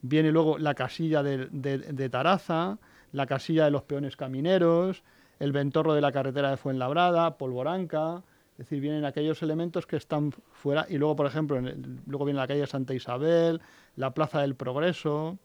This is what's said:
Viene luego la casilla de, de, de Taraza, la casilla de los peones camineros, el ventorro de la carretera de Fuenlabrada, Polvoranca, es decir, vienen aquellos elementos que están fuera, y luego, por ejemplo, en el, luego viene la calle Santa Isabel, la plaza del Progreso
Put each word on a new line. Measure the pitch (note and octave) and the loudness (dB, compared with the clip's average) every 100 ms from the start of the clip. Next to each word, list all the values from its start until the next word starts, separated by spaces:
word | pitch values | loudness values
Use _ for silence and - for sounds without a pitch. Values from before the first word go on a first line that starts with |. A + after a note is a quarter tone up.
Viene | B2+ D3+ D#3 | 2 4 4
luego | D#3+ D#3 D3 | 6 4 2
la | D3+ | 0
casilla | C#3 B2+ - E3 D#3 | -2 -4 -2 0 2
de, | C#3+ C#3 C3 | 0 -2 -4
de, | D3+ C3+ C3+ | -6 -4 -4
de | C3+ C3+ C3+ | -4 -6 -2
Taraza, | B2 D3+ F#3+ - E3 F3+ G#3 - - _ | 0 2 2 0 -2 -2 -6 -14 -20 _
la | C#3 C#3 | -4 -2
casilla | C3+ - D#3+ D3+ | -2 0 4 4
de | |
los | C#3+ | 2
peones | - C#3 C#3+ - | -2 -6 -6 -8
camineros, | C3+ C3 D#3 F#3 E3+ E3+ F#3 F#3 _ _ _ _ | -8 -4 2 4 6 4 2 -4 _ _ _ _
el | C#3+ | -2
ventorro | C#3+ C#3 D#3 D#3 | 0 0 2 2
de | D3+ | 4
la | C#3+ | 2
carretera | C3+ C3+ C3 C#3 | 2 -2 0 0
de | C3+ | 0
Fuenlabrada, | C#3+ C3 B2+ D3+ F3+ E3+ E3+ - | -4 -2 0 2 4 4 2 0
Polvoranca, | C3 B2 C3+ F#3 E3+ D#3 D#3+ F3 - _ _ | -6 -4 -2 -4 -2 -2 -2 -6 -14 _ _
es | - B2 | -20 -8
decir, | D3 | -4
vienen | C#3+ D3+ D3 | -2 -2 -2
aquellos | C#3+ D3+ D#3 | -2 -2 -2
elementos | D#3+ D#3 E3+ F3 - | -2 -2 -2 -4 -4
que | D#3 | -6
están | - D3+ D3 - _ | -2 -2 -2 -4 _
fuera, | - C#3+ D3 D#3 | -6 -2 0 0
y | D#3 | 0
luego, | D3+ D3+ | 0 2
por | C#3+ | 0
ejemplo, | D#3 D#3 C3+ | 0 -2 -2
en | B2+ | -2
el, | C#3+ C3 B2+ - | -8 -12 -12 -10
luego | C#3 C#3+ | -4 -2
viene | C#3+ | -2
la | C3 | 0
calle | C#3+ C#3+ | 0 -2
Santa | C#3 C3 C3 | -4 -4 -6
Isabel, | - B2 D#3 E3+ E3 E3 - - - - | -4 -2 2 4 4 0 -6 -20 -20 -6
la | C3 C3 | -4 0
plaza | D3+ D#3 | -2 0
del | C#3+ C3+ | 0 -2
Progreso | B2+ B2+ E3+ F3+ D#3 D3 D#3+ F#3+ | -4 0 0 0 -2 -2 -2 -8